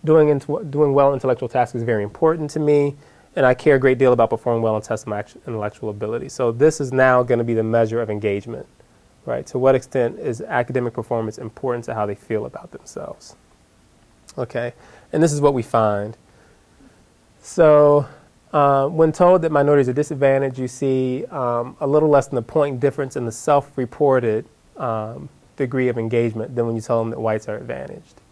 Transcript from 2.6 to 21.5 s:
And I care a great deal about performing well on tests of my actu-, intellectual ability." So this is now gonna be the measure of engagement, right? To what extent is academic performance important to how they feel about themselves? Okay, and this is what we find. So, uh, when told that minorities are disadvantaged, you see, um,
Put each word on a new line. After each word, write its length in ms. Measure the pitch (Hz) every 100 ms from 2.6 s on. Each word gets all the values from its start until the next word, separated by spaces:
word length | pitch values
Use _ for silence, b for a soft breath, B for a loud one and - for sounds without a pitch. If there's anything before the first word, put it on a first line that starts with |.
| 151 147 143 143 b b b -
And 80 | 127
I 80 |
care 220 | 127 156 135
a 40 |
great 180 | 135 127
deal 140 | 131
about 180 | 123 117
performing 320 | 113 - 117
well 140 | 113 107
on 60 |
tests 220 | - 110
of 40 | -
my 120 | 104
actu-, 200 | 104 - -
intellectual 420 | 113 104 - 110
ability." 380 | 104 107 117 139
So 240 | - 123
this 300 | 117 151 151
is 100 | 135
now 320 | 131 131 127
gonna 220 | 123 120 120
be 80 |
the 100 | 113
measure 380 | 113 117 113 113
of 80 | 110
engagement, 560 | 104 104 101 110 120 147 _ b b b _ -
right? 200 | 120 -
To 120 | 131
what 160 | 131 127
extent 440 | - 135 117 -
is 220 | 143 117
academic 520 | - 139 120 131 120
performance 440 | 117 113 117 110 107
important 480 | 110 - 131 120 113
to 80 |
how 120 | 113 104
they 100 | 101
feel 300 | _ 107 117
about 260 | - -
themselves? 640 | - - - - - - - _ _ _ _ _ _ _ _ - -
Okay, 360 | 120 123 120 - b b b
and 100 | 156
this 80 | 165
is 80 | 147
what 140 | 143
we 100 | 135
find. 540 | 117 117 110 101 104 117 _ b b b b b b b _ _ _ _
So, 640 | - - 156 151 147 147 143 B B _ _
uh, 340 | 151 139 139 139
when 240 | 156 160
told 300 | 156 180 185
that 100 | 160
minorities 380 | 147 143 147 127
are 40 |
disadvantaged, 640 | 127 147 143 135 135 135 127
you 120 | 127
see, 560 | - 135 131 127 127 -
um, 500 | 156 123